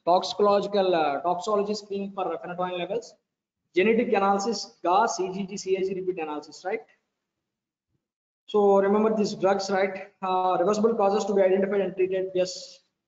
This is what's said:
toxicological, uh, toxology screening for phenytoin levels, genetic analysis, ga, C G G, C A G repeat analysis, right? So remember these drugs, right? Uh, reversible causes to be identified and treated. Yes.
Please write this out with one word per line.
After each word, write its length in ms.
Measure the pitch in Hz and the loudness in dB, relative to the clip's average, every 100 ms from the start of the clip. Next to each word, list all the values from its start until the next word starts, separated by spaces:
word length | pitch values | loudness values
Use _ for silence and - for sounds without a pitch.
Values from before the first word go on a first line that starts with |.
toxicological, 880 | 170 180 - - 208 202 196 202 190 | 2 2 0 0 2 2 0 0 2
uh, 260 | 170 147 139 | 2 0 -2
toxology 540 | 165 175 214 208 196 | -2 -4 -2 -2 -2
screening 360 | 208 - 196 196 | -4 -8 -8 -8
for 120 | 196 175 160 | -6 -6 -6
phenytoin 320 | 170 175 180 180 | -8 -6 -6 -4
levels, 380 | 175 226 - - _ _ _ _ _ 170 | -6 -6 -8 -18 _ _ _ _ _ 2
genetic 320 | 208 233 233 | 4 2 2
analysis, 640 | 202 196 196 233 208 - _ | 2 2 0 -2 -6 -10 _
ga, 240 | 170 190 226 | 0 2 2
C 240 | - 185 | 0 -4
G 140 | 190 190 | -6 -8
G, 100 | 202 | -8
C 180 | 185 190 | -2 -2
A 40 | |
G 100 | 190 | -2
repeat 240 | 185 185 165 | -4 -6 -4
analysis, 460 | 156 151 - - | -6 -8 -12 -12
right? 160 | 185 226 - _ _ _ _ _ _ _ _ _ _ _ _ _ _ _ - | -8 -8 -8 _ _ _ _ _ _ _ _ _ _ _ _ _ _ _ -2
So 340 | 214 202 196 | 2 6 6
remember 340 | 196 214 220 | 4 4 2
these 200 | 214 196 | 0 -2
drugs, 340 | - 185 196 - | 0 0 0 0
right? 380 | 190 196 190 - _ | 0 0 -4 -14 _
Uh, 340 | 190 185 185 175 | -2 0 2 2
reversible 360 | 180 208 226 | 2 2 2
causes 320 | 208 196 208 208 | 2 2 2 2
to 80 | |
be 80 | 196 | 4
identified 400 | 185 190 196 202 | 4 4 0 0
and 120 | 185 | -2
treated. 360 | 185 185 190 185 | -2 -2 -2 -2
Yes. 460 | 185 180 - - - _ _ | -2 -2 -6 -16 -20 _ _